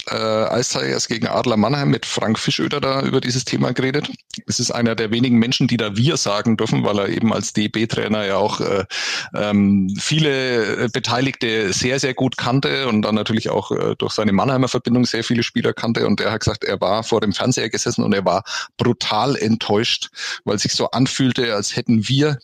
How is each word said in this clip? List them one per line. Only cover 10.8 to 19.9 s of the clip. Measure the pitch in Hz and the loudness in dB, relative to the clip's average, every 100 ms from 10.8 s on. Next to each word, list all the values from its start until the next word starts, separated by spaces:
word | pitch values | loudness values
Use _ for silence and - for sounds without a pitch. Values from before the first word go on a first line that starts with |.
| 120 | -2
äh, | |
Beteiligte | 127 117 120 135 - 117 110 104 | -2 -2 0 0 0 0 0 0
sehr, | - 123 139 | 0 0 0
sehr | 139 127 | 0 0
gut | 131 - | -2 0
kannte | - 131 147 139 135 | 0 0 0 0 0
und | 107 | 0
dann | 110 | 2
natürlich | 107 104 110 - | 0 0 -2 0
auch, | - 98 | -2 0
äh, | - - - | -2 -2 -2
durch | 110 | -2
seine | - 107 | 0 2
Mannheimer | 98 107 131 127 | 2 2 2 2
Verbindung | 123 - 120 123 | 0 2 2 2
sehr | - | 0
viele | 113 120 | -2 0
Spieler | 113 - 117 | -2 -2 -2
kannte. | - 113 117 113 | 0 0 0 2
Und | 101 | 2
er | 98 | 0
hat | 107 | -2
gesagt, | - 104 | -2 -2
er | - 101 | -2 0
war | 92 104 | 0 0
vor | 110 113 | 2 0
dem | 104 | 2
Fernseher | 95 110 127 113 | 0 0 0 -2
gesessen | 104 - 117 | -2 -2 -2
und | 113 | 0
er | 101 92 | 2 2
war | 90 - - - - | 0 0 -8 -8 -2
brutal | 117 120 - 107 123 135 | 0 0 0 0 0 0
enttäuscht, | 110 113 - 104 120 | 0 0 0 0 0